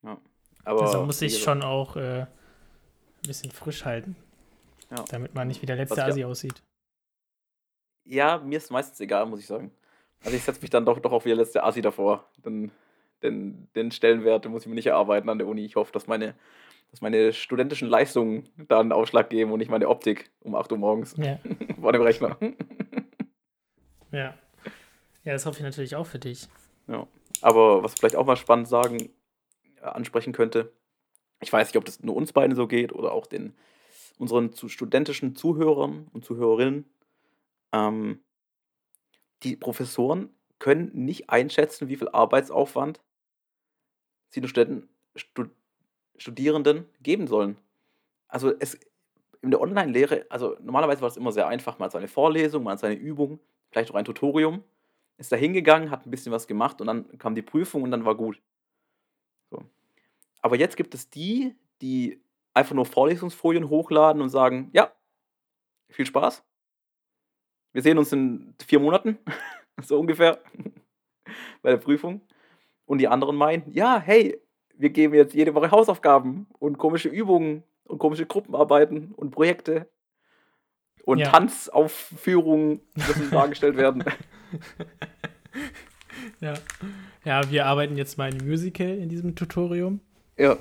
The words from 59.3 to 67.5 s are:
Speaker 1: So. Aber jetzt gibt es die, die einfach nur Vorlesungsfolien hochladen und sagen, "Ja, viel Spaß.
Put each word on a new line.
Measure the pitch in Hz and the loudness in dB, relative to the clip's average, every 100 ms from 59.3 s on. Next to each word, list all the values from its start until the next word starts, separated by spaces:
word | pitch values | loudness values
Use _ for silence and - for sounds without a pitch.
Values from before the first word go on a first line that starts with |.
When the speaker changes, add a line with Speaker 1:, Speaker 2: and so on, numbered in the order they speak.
| _ _ | _ _
Speaker 1:
So. | - - _ _ _ _ _ _ _ | -20 -20 _ _ _ _ _ _ _
Aber | 135 123 | 0 2
jetzt | 170 - | 2 0
gibt | 170 | -8
es | - - | -8 -18
die, | 139 175 240 262 - _ _ | -10 -4 -4 -4 -8 _ _
die | 131 127 120 - _ _ _ | -6 -4 -4 -8 _ _ _
einfach | 127 139 | 0 2
nur | 135 123 | -2 0
Vorlesungsfolien | - 139 175 180 - 165 165 151 | 2 2 0 -6 -4 0 0 0
hochladen | 151 165 156 156 151 | -2 2 4 6 4
und | 131 | 0
sagen, | 131 127 127 131 | 4 2 2 0
"Ja, | - - _ _ _ _ _ _ _ _ _ _ | 2 2 _ _ _ _ _ _ _ _ _ _
viel | - 131 | -6 -2
Spaß. | 135 - - _ _ _ _ _ _ _ _ _ _ _ | 2 0 -2 _ _ _ _ _ _ _ _ _ _ _